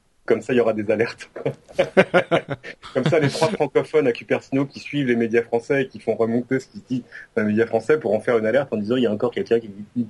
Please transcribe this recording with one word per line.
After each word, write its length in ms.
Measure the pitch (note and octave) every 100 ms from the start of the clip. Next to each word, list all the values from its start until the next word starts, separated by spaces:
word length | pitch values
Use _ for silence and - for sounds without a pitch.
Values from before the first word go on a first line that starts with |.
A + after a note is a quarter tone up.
| _ _ -
Comme 160 | A2+
ça, 100 | -
il 40 | B2
y 20 |
aura 140 | A2+
des 180 | G#2+ G#2
alertes. 360 | G#2+ A#2 - - - - - - -
<laughs> 1160 | F#3 - - F3+ - E3+ - C#3 - - -
Comme 100 | C3 D3
ça, 140 | D#3
les 100 | C#3+
trois 180 | - D#3+
francophones 580 | - C#3+ D3 C#3 D#3 C3+
à 40 |
Cupertino 540 | A#2 - B2 - C3+ C#3
qui 140 | -
suivent 280 | - C#3+ C3
les 80 | A#2
médias 260 | A#2 A#2
français 400 | - A#2 - C#3
et 40 | C3+
qui 120 | G#2
font 160 | - A2
remonter 440 | A2+ A#2+ B2 C3
ce 80 | -
qui 100 | G#2
se 40 | -
dit 140 | C3 - - - -
dans 80 |
les 60 | G#2+
médias 160 | G#2+ A2+
français 340 | A2 - D3+
pourront 200 | A2 G#2
faire 180 | - A#2
une 80 | A2
alerte 260 | B2+ C#3
en 60 | A2
disant 180 | G#2 B2+
il 80 |
y 40 | A2+
a 40 |
encore 200 | G2+ A#2+
quelqu'un 280 | - G2 A#2
qui 100 | A2 G2 G#2
dit 100 | B2